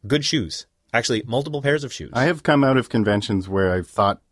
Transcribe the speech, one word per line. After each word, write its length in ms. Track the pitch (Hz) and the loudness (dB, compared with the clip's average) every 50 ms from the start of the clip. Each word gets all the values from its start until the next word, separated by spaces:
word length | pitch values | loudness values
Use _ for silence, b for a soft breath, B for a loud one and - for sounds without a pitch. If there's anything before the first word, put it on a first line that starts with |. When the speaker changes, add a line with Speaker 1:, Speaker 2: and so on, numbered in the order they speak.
| - | -2
Speaker 1:
Good 180 | 101 131 151 143 | 0 -2 0 0
shoes. 420 | - - 151 101 78 - - - _ _ _ _ _ - | 0 -2 -2 -4 -4 -8 -14 -14 _ _ _ _ _ -2
Actually, 300 | 117 117 - 123 110 107 | -2 0 0 -2 -2 -2
multiple 360 | - 113 131 143 156 151 147 131 | -2 -4 -4 -4 -4 -8 -4 -2
pairs 220 | 143 147 151 143 | 0 -2 0 -2
of 80 | 127 - | -6 -12
shoes. 180 | - 78 - - | -12 -14 -6 -2
Speaker 2:
I 120 | 123 131 | 0 0
have 180 | 165 175 151 - | 0 0 -2 0
come 200 | - 151 143 139 | 2 4 4 4
out 120 | 131 131 | 4 4
of 120 | 131 117 - | 2 2 2
conventions 600 | - 117 107 104 104 107 107 - 107 98 90 98 | 0 0 2 4 2 2 0 0 -2 -2 -2 -2
where 240 | 95 98 95 92 90 | 0 0 2 2 0
I've 160 | 92 87 - | -2 -4 -6
thought 320 | - - 104 98 98 - _ _ | -2 0 2 2 2 -2 _ _